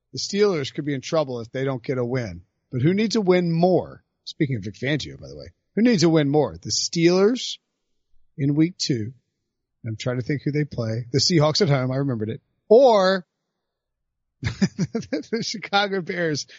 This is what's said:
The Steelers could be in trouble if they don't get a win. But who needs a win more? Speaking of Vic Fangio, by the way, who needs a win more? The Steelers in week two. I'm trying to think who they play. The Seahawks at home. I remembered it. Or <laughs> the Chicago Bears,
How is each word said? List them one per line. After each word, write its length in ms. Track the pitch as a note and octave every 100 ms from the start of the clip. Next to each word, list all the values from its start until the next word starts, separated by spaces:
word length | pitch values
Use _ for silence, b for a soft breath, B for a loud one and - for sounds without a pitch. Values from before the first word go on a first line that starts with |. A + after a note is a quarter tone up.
| _
The 40 | B2+
Steelers 540 | - G3 G#3 E3 B2
could 140 | - D3
be 80 |
in 80 | C3+
trouble 380 | - E3 C#3 A#2+
if 120 | A2+
they 120 | C3
don't 180 | C3+ B2+
get 160 | - B2+
a 60 | A#2+
win. 340 | C3 A2 F2 - _ _
But 80 | B2+
who 140 | D3+
needs 200 | G3 A3
a 60 | A3+
win 320 | F#3 F3+ E3+
more? 500 | E3 F3+ E3 E2 - _ _
Speaking 320 | - - C#3+ A#2+
of 80 |
Vic 120 | G2+ -
Fangio, 380 | B2+ D3 D3 C3+
by 80 | C#2
the 80 | C#2+
way, 160 | - - _ G3
who 60 |
needs 220 | A#3+ G3+
a 40 | E3
win 220 | D#3+ C#3+
more? 260 | D3+ A#2+ F2
The 140 | A2
Steelers 880 | - - F3 E3 F#3 G3+ B3 - - _ _ _ _ _ _ _ -
in 160 | C#3
week 240 | D3 E3+ -
two. 340 | - A#2+ G#2+ - _ _ _ _ _ _ A2+
I'm 100 | A2
trying 160 | C3 B2+
to 60 |
think 180 | - C#3+
who 100 | D3+
they 120 | D3
play. 400 | D3 - A2+ A2+ -
The 60 | C3+
Seahawks 400 | - E3+ D3+ D3+
at 80 | F3
home. 240 | C#3 B2+
I 40 | C3
remembered 340 | C#3+ A#2 G#2+
it. 100 | - _ _ -
Or 560 | A3+ C4+ G#3 F#3 F#3+ - _ _ _ _ _ _ _
<laughs> 440 | _ _ _ _
the 1040 | A#2 - F#3 - F3 A3+ - D4 - A3+ -
Chicago 540 | G3+ - G3+ G3+ F#3+
Bears, 460 | E3 F3+ E3 C#3+ -